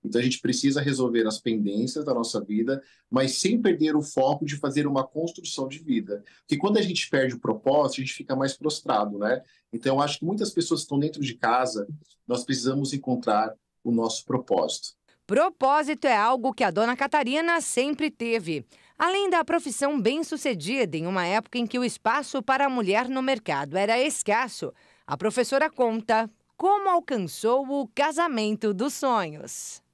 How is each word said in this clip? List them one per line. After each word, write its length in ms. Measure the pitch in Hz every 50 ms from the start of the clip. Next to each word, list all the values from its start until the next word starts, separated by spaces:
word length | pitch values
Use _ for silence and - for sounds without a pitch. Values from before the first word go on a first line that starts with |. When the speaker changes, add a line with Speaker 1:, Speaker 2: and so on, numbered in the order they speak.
| _
Speaker 1:
Então 160 | 107 107 117
a 40 | 123
gente 160 | 127 127 -
precisa 400 | - 127 123 - - 139 139 147
resolver 460 | 135 143 135 127 127 123 117 117 113
as 140 | 110 107 -
pendências 640 | _ 120 113 110 101 101 101 107 120 131 - 160 151
da 100 | - 127
nossa 260 | 117 117 - - 110
vida, 400 | 104 101 107 107 113 127 135 135 - _ _ _ _ _
mas 300 | 117 131 135 131 - -
sem 200 | - 190 226 226
perder 360 | - 202 170 147 151 156 151
o 60 | 151
foco 440 | 143 - - 131 131 127 - - 160
de 100 | 143 143
fazer 300 | 147 - 139 135 147 143
uma 180 | 143 139 131 131
construção 640 | - _ 147 165 170 170 - 175 - - - 135
de 140 | 131 135 156
vida. 420 | 165 151 123 113 101 95 101 101 - - _ _
Porque 180 | _ _ 156
quando 220 | 147 180 202 214 214
a 40 |
gente 280 | 185 170 175 - - -
perde 240 | - 135 131 131 117
o 60 | -
propósito, 600 | - - 110 - - 135 135 147 147 131 - -
a 40 | 131
gente 100 | 131 -
fica 220 | - 143 - 135
mais 200 | 131 135 135 -
prostrado, 640 | - 143 151 147 - - - 127 107 104 104 101 101
né? 240 | 104 107 123 127 - _ _ _ _ _
Então 240 | - 117 - 135 135
eu 40 | 135
acho 200 | 143 147 147 -
que 40 | -
muitas 260 | 165 196 208 226 -
pessoas 300 | - 170 165 - 165 143
que 40 | -
estão 160 | - 143 139
dentro 200 | 143 156 - -
de 140 | 139 123 113
casa, 520 | - - 113 117 127 127 - 110 107 101 - - - - _ _ _ _ -
nós 160 | 123 120 -
precisamos 480 | - 135 123 117 127 135 143 139 135
encontrar 600 | 143 135 - 131 127 - - - 107 104 110 117 - _ _ _ _ _
o 80 | _ 117
nosso 340 | 120 117 113 110 - - -
propósito. 720 | _ - 127 - - 101 90 78 76 - - - - - _ _ _ _ _ _
Speaker 2:
Propósito 800 | - 196 254 320 381 - _ - 262 285 302 302 269 302 - -
é 100 | 277 240
algo 380 | 208 208 233 262 262 220 262 226
que 100 | - 254
a 60 | 196
dona 260 | 170 196 220 233 254
Catarina 640 | 247 277 277 - 302 277 233 262 302 330 339 339 330
sempre 480 | 277 - - 247 254 285 302 - 302 302
teve. 560 | - _ 233 233 226 226 175 160 160 143 120 _ _ _ _ _ _
Além 320 | _ 311 349 370 392 403 381
da 160 | 359 339 311
profissão 560 | - 330 339 339 294 233 - 277 277 302 277
bem-sucedida, 960 | 190 220 269 311 320 - 320 294 - 294 240 170 143 180 254 277 240 170 147
em 100 | 160 160
uma 200 | 175 190 190 175
época 320 | 170 190 220 220 - - 247
em 80 | 240
que 120 | 208 - 247
o 60 | 247
espaço 560 | 233 233 - _ 220 233 294 277 - - 269
para 260 | 226 - 262 269 285
a 40 | 277
mulher 380 | 262 247 214 180 196 214 247 247
no 120 | 269 262
mercado 560 | 262 269 269 220 _ - 151 139 143 143 143
era 240 | 185 202 202 226 247
escasso, 720 | 269 311 - - - - 202 226 254 233 - - - 139 - _ _ _ _ _ _
a 120 | - 139
professora 520 | 147 175 214 208 247 247 - 269 277 302 311
conta 640 | 302 - 254 233 220 226 220 - 226 220 226 220 _ _ _ _ _
como 320 | _ - 381 403 415 392 392
alcançou 800 | 359 339 349 - 285 220 185 151 - - - 220 233 269 277 262
o 200 | 277 285 277 220
casamento 840 | _ - 285 311 302 294 339 339 277 226 214 214 214 208 - 214
dos 220 | 202 180 226 285 -
sonhos. 880 | - - 262 240 220 185 160 151 151 143 127 - - - - - - _ _